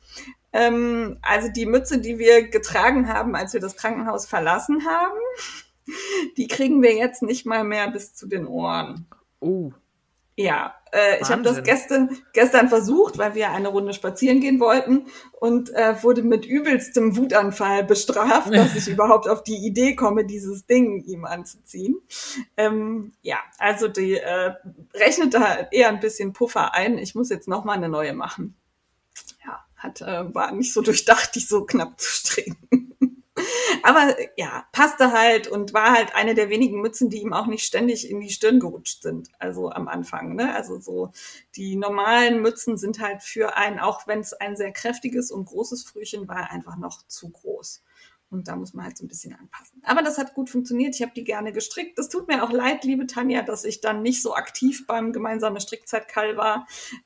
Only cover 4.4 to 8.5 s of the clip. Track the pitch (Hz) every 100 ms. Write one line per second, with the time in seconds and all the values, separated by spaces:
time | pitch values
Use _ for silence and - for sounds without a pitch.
4.4 | 160 185 - 294 311 330 359 415 480 494
5.4 | - - - _ - 330 392 392 311 -
6.4 | 247 - 269 285 247 220 247 - 220 247
7.4 | - 226 214 208 208 208 196 - 190 196
8.4 | 147